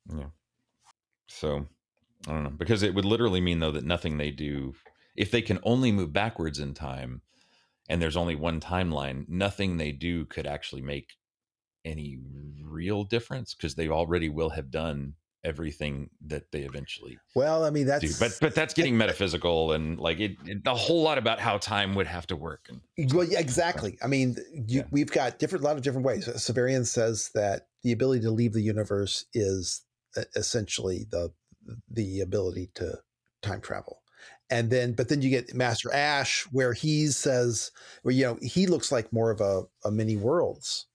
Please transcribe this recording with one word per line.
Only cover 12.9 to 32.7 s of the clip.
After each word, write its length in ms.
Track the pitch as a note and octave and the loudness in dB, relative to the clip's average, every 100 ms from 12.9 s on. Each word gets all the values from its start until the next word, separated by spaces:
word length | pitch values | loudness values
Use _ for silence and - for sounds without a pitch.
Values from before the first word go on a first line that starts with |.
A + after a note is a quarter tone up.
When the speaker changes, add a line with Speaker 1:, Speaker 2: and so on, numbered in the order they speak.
| G#2 | -2
Speaker 1:
difference, 500 | G2+ A2+ - C#3 A#2+ | 0 -2 -2 -10 -10
'cause 220 | - D#2+ D2 | -6 -6 -2
they 140 | D#2+ | 0
already 400 | D#2 E2 E2+ D#2+ | 2 2 2 0
will 220 | D2+ D#2+ | 0 -2
have 200 | D#2 C2+ | -2 -6
done 440 | D#2 D#2+ C#2+ C#2 D2 _ _ | -4 -4 -4 -8 -12 _ _
everything 680 | F2 D2+ D#2+ C#2+ D2+ C#2 C#2+ _ | -8 -4 -6 -4 -6 -6 -10 _
that 320 | D#2 D2 - | -8 -8 -6
they 100 | D2+ | -8
eventually 560 | C#2 C#2+ C#2 - - A#1+ _ - | -8 -10 -10 -12 -14 -20 _ 2
Speaker 2:
Well, 280 | C#3+ D#3+ D#3+ | 4 4 2
I 40 | |
mean, 140 | D3 | 2
Speaker 1:
do. 60 | C3+ | 2
Speaker 2:
that's 280 | C#3+ - B2 | 2 0 0
Speaker 1:
But, 180 | A#2 - | 0 2
but 140 | D3+ - | 2 2
that's 180 | D#3 | 0
getting 240 | - D#3+ A#2 | 2 4 6
metaphysical, 760 | G#2+ F2 G2 E2 E2+ E2 D#2+ | 4 2 0 2 2 4 4
and, 260 | D#2 D#2 E2 | 2 0 -2
like, 200 | E2 E2 | -2 0
it, 180 | G#2+ F#2+ E2 | -2 -4 -8
it, 160 | G2+ - | -4 -2
a 80 | |
whole 300 | A#2+ - E3+ | 0 2 4
lot 160 | D#3 C#3+ | 4 4
about 200 | A2 A2+ | 2 0
how 200 | A2 G2+ | 0 0
time 340 | - G#2 G2 | 0 0 2
would 140 | G2 E2+ | 2 0
have 180 | F2 E2+ | -2 -6
to 80 | E2+ | -6
work. 320 | D#2+ D2 - B1 _ - | -6 -10 -14 -20 _ -2
And 160 | C3+ | 2
Speaker 2:
Well, 140 | D#3+ E3+ | 4 4
yeah, 100 | F#3 | 2
exactly. 580 | D#3 B2+ E3+ - G#2+ - | 2 2 2 0 -6 -4
I 60 | B2 | 0
mean, 300 | C3+ B2+ A#2+ - | 2 2 0 -8
you, 280 | D#3 A2 B2+ | -10 -2 -2
Speaker 1:
Yeah. 60 | - | 2
Speaker 2:
we've 220 | C#3+ D3+ | 0 2
got 260 | E3 B2+ - | 2 0 0
different, 260 | D3+ F#3 | -2 0
a 40 | D3 | 0
lot 100 | D3+ | 0
of 60 | |
different 200 | C3 C3 | 0 0
ways. 220 | C3 B2 D3 | 0 0 -2
Severian 560 | A#2 - A#2 B2 C3 A#2 | -6 -2 2 2 2 2
says 420 | - A2+ A2+ - A2 | 2 2 0 -2 0
that 320 | G2+ G2 _ _ | 0 0 _ _
the 80 | B2 | 0
ability 320 | A2+ C3 B2+ | 2 4 2
to 80 | A2 | 2
leave 220 | A2 A#2+ | 2 2
the 80 | A2+ | 2
universe 640 | G#2+ G#2+ G#2 G2+ G2 - - A#2+ | 0 0 0 0 0 -2 -4 0
is 480 | G2 F#2+ F2 - _ _ _ - | 0 0 -2 -8 _ _ _ -12
e-, 40 | G#2+ - | -6 -4
essentially 680 | G#2 A#2+ G2+ - G2+ F#2 G#2+ | -2 -2 -2 -4 -2 -4 -4
the, 200 | F2 E2+ E2 _ _ - A#2 - | -4 -4 -6 _ _ -16 -16 -8
the 300 | A#2 G2+ F#2+ | -4 -4 -2
ability 500 | F#2 G#2 F#2 F#2 F#2 | -2 0 -2 -4 -8